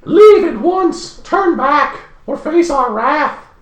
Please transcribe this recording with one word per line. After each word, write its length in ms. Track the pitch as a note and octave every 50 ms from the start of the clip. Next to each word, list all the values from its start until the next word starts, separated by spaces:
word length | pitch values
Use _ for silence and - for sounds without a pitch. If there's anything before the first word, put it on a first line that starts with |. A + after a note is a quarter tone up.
| _
Leave 400 | - - F4 G#4+ G#4+ G#4 F#4 E4
at 160 | E4+ - A3
once, 600 | G#3 E4+ F#4 F#4 F#4+ E4+ - - - - - -
turn 360 | - - - F#4 G4 F4+ D#4+
back, 420 | A3+ B3 C#4 D4 D4 C4+ - - - - - - - -
or 100 | - C#4
face 320 | - - D#4 D#4 E4+ E4+ -
our 220 | D4 C#4 B3+ A#3+
wrath. 520 | G#3 G#3+ A3+ B3+ D4 D4+ D4 - - - - - _ _